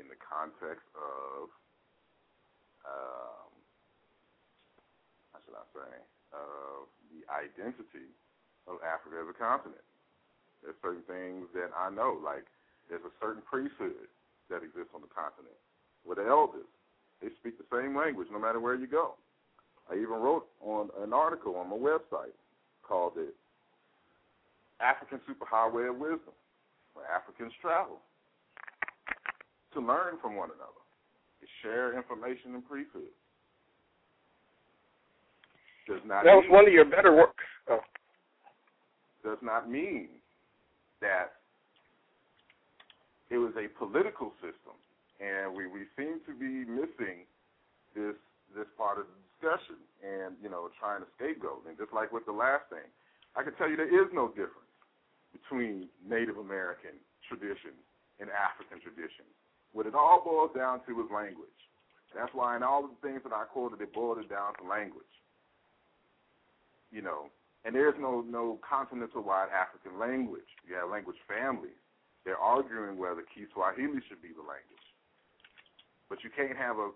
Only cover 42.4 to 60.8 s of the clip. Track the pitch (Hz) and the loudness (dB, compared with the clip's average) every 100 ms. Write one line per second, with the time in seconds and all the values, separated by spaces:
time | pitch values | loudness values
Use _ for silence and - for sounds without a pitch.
42.4 | _ _ _ _ - - _ _ - 120 | _ _ _ _ -20 -20 _ _ -4 0
43.4 | 117 107 104 - 101 139 202 - 110 - | 0 -2 -8 -8 -2 0 0 -2 -12 -12
44.4 | 85 - - - _ _ _ - 98 98 | -16 -16 -20 -20 _ _ _ -12 -8 -6
45.4 | 95 95 92 98 101 - 147 165 156 127 | -6 -6 -10 -12 -14 -10 -8 -8 -12 -10
46.4 | 131 131 120 120 165 - 101 87 90 _ | -8 -8 -6 -4 -6 -6 -8 -10 -18 _
47.4 | _ _ _ _ _ 104 104 101 _ _ | _ _ _ _ _ -8 -8 -8 _ _
48.4 | _ 101 107 - 104 101 95 95 _ - | _ -14 -12 -4 -4 -4 -8 -14 _ -6
49.4 | 160 175 - - - _ 98 98 95 92 | -2 -2 -6 -20 -20 _ -10 -8 -8 -10
50.4 | 104 90 87 - 104 101 90 - 139 160 | -12 -10 -10 -8 -6 -6 -10 -10 -8 -8
51.4 | 78 69 82 80 107 110 110 113 110 104 | -10 -12 -14 -14 -8 -6 -4 -6 -8 -2
52.4 | 127 139 - 82 69 _ _ _ _ 117 | 0 0 -4 -16 -18 _ _ _ _ -8
53.4 | 151 - 160 151 156 180 190 160 117 107 | -8 -4 -2 -2 4 4 4 2 -2 -4
54.4 | 92 - - _ _ _ _ _ _ 120 | -8 -10 -20 _ _ _ _ _ _ -20
55.4 | - 131 113 98 90 - 95 113 117 101 | -8 -4 -4 -6 -12 -16 -4 -2 -2 -6
56.4 | 98 98 90 87 87 71 _ _ - 107 | -8 -6 -6 -8 -14 -20 _ _ -16 -10
57.4 | 101 95 80 65 - _ _ - 101 101 | -8 -10 -12 -20 -20 _ _ -16 -8 -2
58.4 | 98 - 95 87 85 76 82 - - _ | -2 -4 -18 -18 -18 -12 -14 -14 -20 _
59.4 | _ _ _ 110 107 143 156 175 170 160 | _ _ _ -6 0 4 8 8 6 2
60.4 | 156 131 131 127 | 2 0 -2 -2